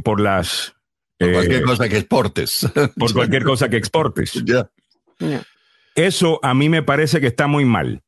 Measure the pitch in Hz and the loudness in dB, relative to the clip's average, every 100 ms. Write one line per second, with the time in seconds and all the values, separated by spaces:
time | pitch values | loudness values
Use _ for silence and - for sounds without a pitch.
0 | 92 101 104 95 85 - - - _ _ | 0 0 2 0 -2 -6 -8 -14 _ _
1 | _ - 90 90 90 131 127 120 117 104 | _ -2 0 2 2 0 0 0 0 -2
2 | - 135 107 - - - 151 - 139 - | 0 0 0 -2 -4 -4 -2 0 -2 0
3 | 117 110 117 131 123 127 127 113 - 160 | -2 0 0 0 0 0 0 -2 -2 -2
4 | 147 - - - 110 120 104 _ _ _ | -2 -2 -6 -4 -2 0 -2 _ _ _
5 | _ - 165 135 - _ _ _ _ - | _ -10 -6 -6 -10 _ _ _ _ 0
6 | 180 - 170 160 139 127 151 160 147 143 | 0 2 0 2 0 2 2 2 2 0
7 | 156 165 135 120 147 147 135 104 65 - | 2 2 0 0 0 2 2 2 0 -6